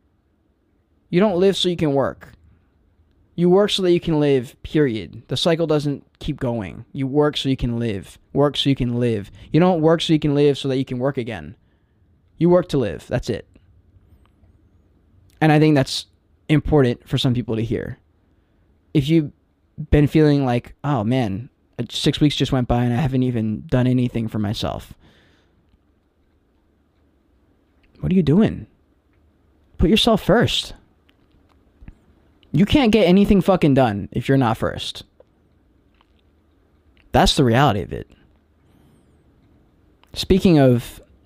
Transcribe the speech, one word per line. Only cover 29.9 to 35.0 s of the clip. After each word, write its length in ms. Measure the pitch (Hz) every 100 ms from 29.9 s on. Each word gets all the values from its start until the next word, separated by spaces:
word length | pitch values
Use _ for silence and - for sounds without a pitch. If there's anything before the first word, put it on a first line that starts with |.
yourself 340 | 214 240 220
first. 500 | - 214 170 - - - _ _ _ _ _ _ _ _ _ _ - - _ _ _ _ _
You 140 | 147
can't 280 | 202 302 233
get 140 | 214 175
anything 360 | 190 202 202
fucking 320 | 180 185 151
done 340 | 135 120 101 92
if 160 | 135 120
you're 120 | 135
not 180 | 120 113
first. 480 | - - - -